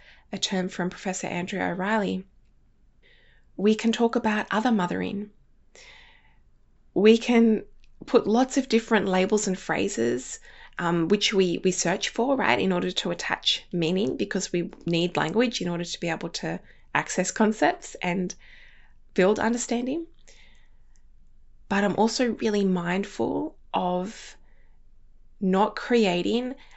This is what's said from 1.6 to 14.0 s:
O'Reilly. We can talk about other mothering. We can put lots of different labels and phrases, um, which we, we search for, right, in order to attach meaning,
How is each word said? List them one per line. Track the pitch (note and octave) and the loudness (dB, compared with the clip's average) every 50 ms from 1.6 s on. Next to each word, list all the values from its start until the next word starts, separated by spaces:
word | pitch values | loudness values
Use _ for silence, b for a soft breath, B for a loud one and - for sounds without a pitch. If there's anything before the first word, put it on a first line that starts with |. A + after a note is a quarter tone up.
O'Reilly. | F3+ F3+ E3+ F#3 F#3 G3+ A3+ A3 G3 F3+ F#3+ F#3 F#3+ - _ _ _ _ _ _ _ _ _ _ _ _ _ _ b b b b b b b b b b b | -4 -4 -4 -4 -2 -2 0 0 0 -2 -4 -4 -8 -12 _ _ _ _ _ _ _ _ _ _ _ _ _ _ b b b b b b b b b b b
We | - F#3+ G#3+ G#3+ | 0 2 2 2
can | G#3+ - A3+ | 4 2 0
talk | A3 - A#3 A#3 A#3 | 2 2 2 2 2
about | B3 - A3 G#3+ G#3+ - - | 0 0 0 -2 -2 -2 -2
other | - G#3+ A3+ B3+ | -2 0 2 2
mothering. | A3+ G3 F3 F#3 F#3 F#3 F#3 F#3 G3+ G3+ G#3 G#3 - - _ _ _ _ _ _ B B B B B B B B B B B B B B B B _ _ _ _ _ _ _ _ | 2 2 0 0 -2 -4 -4 -4 -6 -8 -10 -12 -16 -20 _ _ _ _ _ _ B B B B B B B B B B B B B B B B _ _ _ _ _ _ _ _
We | - F3+ G3+ A3 A#3 A#3 | 0 4 8 8 8 6
can | - - A#3+ A#3 A#3 A3 G#3+ - - - - - - - - - - | 6 4 4 6 6 6 4 2 -2 -6 -18 -20 -20 -20 -20 -20 0
put | - - - - | 4 4 4 4
lots | G3+ A3 A#3+ C4 C4 - | 4 2 2 2 2 0
of | C#4 C4 - | -2 0 2
different | - A3+ A3 - A3+ G3+ F3+ | 2 0 2 2 2 2 2
labels | G3 F#3 F#3 F#3+ F#3+ G#3+ G#3 - | 2 2 2 2 2 2 0 0
and | G3 F#3 | -2 -4
phrases, | - - - D#3 E3+ G3 G3 - A3+ - - - C4 - - - - B B B B B B B | -4 -4 -4 -2 -2 -2 -2 -2 -2 -2 -2 -2 -4 -6 -10 -16 -18 B B B B B B B
um, | B E3+ E3+ F3 E3+ E3 | B -2 0 0 2 2
which | D#3+ G#3 G3+ - - | 2 2 2 0 0
we, | G#3+ F#3+ F#3+ F3 E3+ - | 2 2 2 2 0 0
we | - F#3 | 0 -2
search | F3+ - - E3+ F#3+ G#3+ - - | 0 0 0 -2 -2 -2 -4 -4
for, | - - A#3 C#4 C#4 | -2 -2 0 0 0
right, | C4 G3+ A3 A#3+ G3 | 2 2 2 2 2
in | F#3+ F#3+ | 2 0
order | F3+ F3 F#3 F#3 | 0 0 -2 -2
to | F3+ - - F#3 | -4 -4 -4 -4
attach | F3 - - - - - - - - - - - | -4 -6 -6 -6 -6 -4 -2 -2 -2 -4 -4 -6
meaning, | - F3 E3 D#3+ F#3 F#3+ | -4 -2 -2 0 0 0